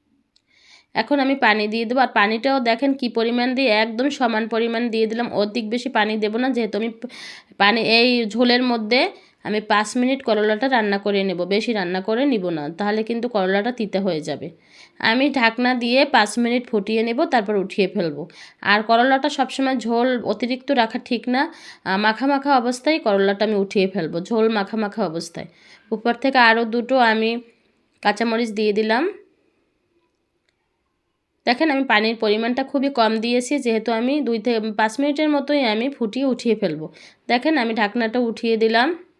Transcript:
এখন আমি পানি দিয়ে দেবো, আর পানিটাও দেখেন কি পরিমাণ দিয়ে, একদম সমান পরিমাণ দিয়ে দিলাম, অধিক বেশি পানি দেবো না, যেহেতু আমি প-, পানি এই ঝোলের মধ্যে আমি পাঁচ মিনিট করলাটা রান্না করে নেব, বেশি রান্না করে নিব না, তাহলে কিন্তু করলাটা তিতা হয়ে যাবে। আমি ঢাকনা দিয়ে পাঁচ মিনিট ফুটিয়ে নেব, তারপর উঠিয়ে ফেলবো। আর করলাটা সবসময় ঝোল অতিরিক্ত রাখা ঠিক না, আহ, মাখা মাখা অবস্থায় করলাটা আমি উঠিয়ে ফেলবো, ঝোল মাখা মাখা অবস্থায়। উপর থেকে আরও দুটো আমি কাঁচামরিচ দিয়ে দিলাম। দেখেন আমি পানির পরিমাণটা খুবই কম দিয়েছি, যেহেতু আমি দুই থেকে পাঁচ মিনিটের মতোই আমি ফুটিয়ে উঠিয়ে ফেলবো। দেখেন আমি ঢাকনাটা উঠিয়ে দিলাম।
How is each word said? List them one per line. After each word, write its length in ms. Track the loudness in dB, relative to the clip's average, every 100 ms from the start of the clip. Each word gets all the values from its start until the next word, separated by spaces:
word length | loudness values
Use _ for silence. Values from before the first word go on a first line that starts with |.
| _ _ _ _ _ _ _ -20 _
এখন 220 | -4 0 2
আমি 160 | 2
পানি 280 | 2 2 2 0
দিয়ে 180 | -2
দেবো, 140 | 0 0
আর 120 | 2
পানিটাও 420 | 2 2 2 0 0
দেখেন 320 | 0 2 0
কি 140 | 0 -2
পরিমাণ 380 | -2 0 0 0
দিয়ে, 140 | 2 2
একদম 360 | 2 0 -2 -2
সমান 340 | 0 0 0 -2
পরিমাণ 360 | -2 0 -2 -2
দিয়ে 160 | 0 0
দিলাম, 200 | -2 -2
অধিক 320 | -2 -2 -4 -4
বেশি 200 | -4 -2
পানি 240 | 0 0 0
দেবো 200 | -2 -2
না, 100 | -2
যেহেতু 260 | -2 -2 -2
আমি 120 | -4
প-, 200 | -8 -14 -14 -18 -20 -10 2
পানি 240 | 2 4 2 4
এই 120 | 4 2
ঝোলের 380 | 0 2 2 4
মধ্যে 380 | 2 -2 0 0 0 -4 -20 _
আমি 140 | -6 -4
পাঁচ 280 | 0 0 0 0
মিনিট 220 | 0 0
করলাটা 440 | 0 0 2 0 0
রান্না 300 | 0 0 0
করে 200 | 0 0
নেব, 160 | 0 -2
বেশি 260 | -2 0 0
রান্না 260 | -2 -2 -4
করে 220 | -2 0
নিব 200 | 2 0 -2
না, 140 | -4 -6 -4
তাহলে 240 | -2 -2
কিন্তু 240 | -2 -4 -2
করলাটা 420 | 0 0 0 -2
তিতা 280 | -4 -4 -2
হয়ে 200 | -2 -2
যাবে। 260 | -4 -8 -10 -16 _ -20 -20 -2
আমি 260 | 0 2 2
ঢাকনা 380 | 2 0 0 0
দিয়ে 240 | 0 0 2
পাঁচ 260 | 4 2 2 0
মিনিট 260 | 0 -2 -2
ফুটিয়ে 340 | -4 -2 -2
নেব, 160 | -2 -2
তারপর 300 | 0 0 0
উঠিয়ে 320 | -2 -2 -2 -2
ফেলবো। 360 | -2 -4 -6 -12 -16 -20 _
আর 180 | 0 2
করলাটা 460 | 4 4 4 2 0
সবসময় 480 | -2 -4 -2 -2 -2
ঝোল 300 | -2 0 2 0
অতিরিক্ত 460 | -2 -2 -2 -2 0
রাখা 280 | 0 0 -2
ঠিক 180 | -4 -4 0
না, 140 | -2 -2 -8 -20 -10
আহ, 120 | -4 0
মাখা 280 | 0 0 0
মাখা 240 | 0 2 2
অবস্থায় 400 | 2 -2 0 0
করলাটা 440 | 2 2 2 2
আমি 120 | 0 0
উঠিয়ে 240 | 0 0 0
ফেলবো, 300 | -2 -4 -6
ঝোল 240 | -2 0 2
মাখা 280 | 0 -2 -4
মাখা 240 | -4 -4
অবস্থায়। 420 | -4 -6 -10 -12 -16 _ -20 -20 -8
উপর 220 | -4 -2
থেকে 260 | -2 2 4
আরও 240 | 6 4
দুটো 300 | 0 -2 0 2 4
আমি 180 | 2 0 -4 -8 _ _ _ _ _
কাঁচামরিচ 460 | -2 0 0 -2 -2
দিয়ে 240 | -2 0
দিলাম। 300 | 0 0 0 -2 -6 _ _ _ _ _ _ _ _ _ _ _ _ _ _ _ _ _ _ _ _ _ _
দেখেন 220 | -2 2 2
আমি 120 | 2
পানির 320 | 2 2 2
পরিমাণটা 480 | 0 0 0 0 -2
খুবই 260 | -2 -2 0
কম 220 | 2 2 0
দিয়েছি, 360 | 0 -2 0 -2
যেহেতু 300 | 0 0 0
আমি 220 | 0 0 0
দুই 160 | -2 -2
থেকে 200 | 0 -2 -2 0
পাঁচ 160 | -2 0
মিনিটের 320 | -2 0 0
মতোই 320 | 0 0 0
আমি 200 | 0 0 -2
ফুটিয়ে 360 | -4 -4 -2
উঠিয়ে 300 | -2 0 0
ফেলবো। 300 | 0 -2 -4 -10 -16 -20 _ -2
দেখেন 260 | 0 2 0
আমি 160 | 0
ঢাকনাটা 460 | 0 -2 -2 -2 0
উঠিয়ে 360 | -2 -2 -2 2
দিলাম। 320 | 2 4 2 -2 -12